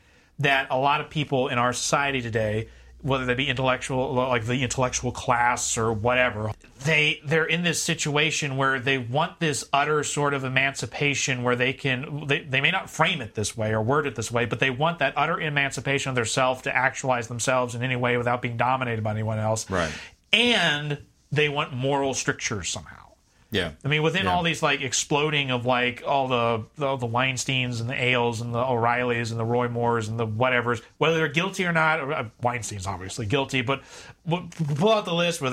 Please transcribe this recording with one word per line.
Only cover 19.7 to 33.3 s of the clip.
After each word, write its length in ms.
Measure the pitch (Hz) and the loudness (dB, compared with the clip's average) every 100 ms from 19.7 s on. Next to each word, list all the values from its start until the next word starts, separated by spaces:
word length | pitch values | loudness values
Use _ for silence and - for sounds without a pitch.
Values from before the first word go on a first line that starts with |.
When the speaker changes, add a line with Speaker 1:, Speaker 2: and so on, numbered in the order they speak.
| 92 80 78 - - - | 0 0 -4 -12 -14 0
Speaker 1:
And 680 | 214 240 214 165 147 147 143 - _ - | 2 4 4 2 0 -2 -6 -8 _ -4
they 180 | 143 151 | 0 0
want 240 | 143 160 | 0 -4
moral 400 | 123 135 139 139 | -2 0 2 0
strictures 560 | 123 - 127 - 104 82 | -2 -2 -2 -2 -4 -6
somehow. 260 | - 78 - - _ _ _ - | -8 -12 -20 -20 _ _ _ -4
Speaker 2:
Yeah. 200 | 95 82 73 | -2 -2 -4
Speaker 1:
I 60 | 135 | -2
mean, 140 | 151 | 2
within 220 | 156 185 | 2 2
Speaker 2:
Yeah. 80 | 190 | 2
Speaker 1:
all 100 | 180 | 2
these, 200 | 170 147 | 0 0
like, 200 | 151 143 | 0 0
exploding 680 | 131 - - 143 151 147 135 | -2 -4 0 0 2 0 0
of, 140 | 123 | 0
like, 380 | 120 123 123 120 - | 2 2 0 -2 0
all 220 | 139 131 | 0 2
the, 360 | 120 117 113 110 - | 2 2 0 -4 -4
the, 200 | 135 135 | -2 -2
the 100 | 117 | 0
Weinsteins 760 | 120 131 127 - 131 123 117 | 0 0 -2 -2 0 0 -2
and 80 | 117 | -4
the 60 | 135 | 0
Ailes 400 | 123 123 120 113 | 2 4 2 0
and 120 | 120 | -4
the 40 | 120 | -2
O'Reillys 720 | 131 117 117 123 123 117 113 | 0 2 2 2 2 0 -2
and 100 | 113 | -2
the 40 | |
Roy 240 | 113 120 120 | 0 2 0
Moores 400 | 117 117 117 107 | 0 2 2 0
and 100 | 113 | -2
the 60 | 110 | -2
whatevers, 560 | 110 127 123 117 113 - - | 2 2 2 2 -2 -4 0
whether 180 | 151 165 | 2 2
they're 120 | 156 | 2
guilty 360 | 151 190 190 | 0 -2 -2
or 80 | 180 | 0
not, 280 | 165 160 160 | 2 2 2
uh, 240 | 135 135 110 - | -2 -4 -6 -4
Weinstein's 440 | 120 120 104 101 95 | -4 -2 -6 -8 -6
obviously 380 | 90 95 - | -8 -8 -6
guilty, 380 | 104 | 0